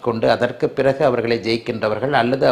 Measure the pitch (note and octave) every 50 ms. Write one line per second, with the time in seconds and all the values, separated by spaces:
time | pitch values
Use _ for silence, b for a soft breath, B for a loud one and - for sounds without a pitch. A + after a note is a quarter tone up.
0 | - A#2+ A2+ A2+ A#2 B2+ A#2 G#2 A#2+ - - - D#3 C#3+ - - C3 C#3 C#3 F3
1 | D#3 C3+ B2 A#2 A2+ A2+ A#2 A#2 F#2+ A2+ A#2 A#2+ - - A2 A2 A2 G#2+ G#2+ G#2
2 | A#2+ C#3 D3 B2+ A#2 B2 C3+ C3+ C#3+ C3+